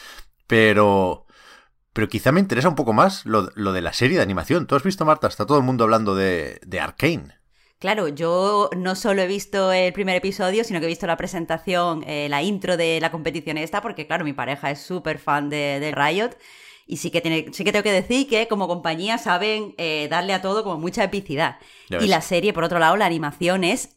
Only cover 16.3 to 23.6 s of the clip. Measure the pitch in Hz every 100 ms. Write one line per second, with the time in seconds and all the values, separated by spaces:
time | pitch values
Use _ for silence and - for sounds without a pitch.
16.3 | - - - - - - 170 180 170 165
17.3 | 160 156 - 202 208 208 185 175 247 269
18.3 | 220 226 208 180 175 165 160 202 233 214
19.3 | 180 214 214 208 - 165 156 147 165 190
20.3 | 185 190 208 202 160 170 233 190 202 190
21.3 | 143 156 - - - - 85 208 170 -
22.3 | 175 202 170 165 175 160 196 190 165 151
23.3 | - 170 190